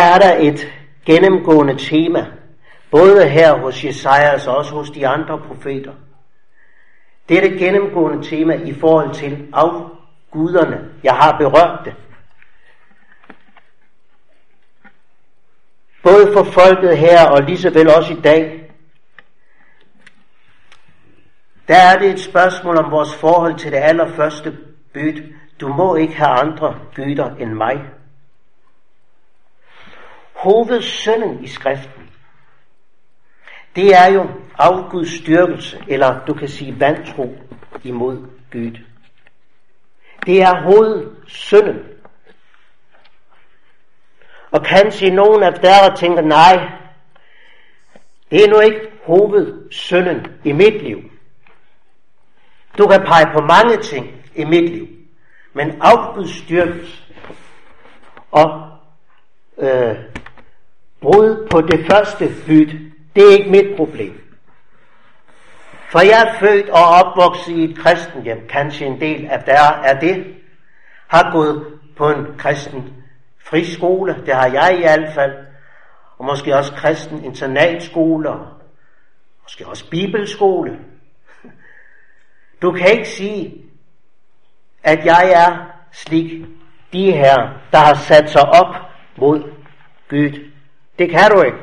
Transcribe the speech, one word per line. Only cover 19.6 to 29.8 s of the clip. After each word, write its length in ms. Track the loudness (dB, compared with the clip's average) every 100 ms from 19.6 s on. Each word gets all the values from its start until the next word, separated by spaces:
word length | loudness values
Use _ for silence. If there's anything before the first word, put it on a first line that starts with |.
| -20 -20 -20 -20 -20 -20 -20 -20 -20 -20 -20 -20 -20 -20 -20 -20 -20 _ _ -14 2
der 80 | 6
er 220 | 6 4
det 120 | 0
et 100 | -4
spørgsmål 560 | -4 0 0 -2 -2 -2
om 140 | -2
vores 240 | -4 -4
forhold 440 | -4 0 0 0 -6
til 140 | -6
det 60 | -2
allerførste 800 | 0 0 -4 -4 -6 -6 -14 -16 -20 -20 -20
bud: 400 | -10 -8 -8 -16 -20 -20 -14
"Du 80 | -8
må 280 | -2 -2 0
ikke 180 | -2
have 240 | -2 0 0
andre 420 | -2 -4 -8 -8 -16
gyder 400 | -12 -8 -6 -8
end 180 | -10 -12
mig." 380 | -6 -6 -6 -12 -20 -20 -20 -20 -20 -20 -20 -20 -20 -20 -20 -20 -20 -20 -20 -20 -20 -20 -20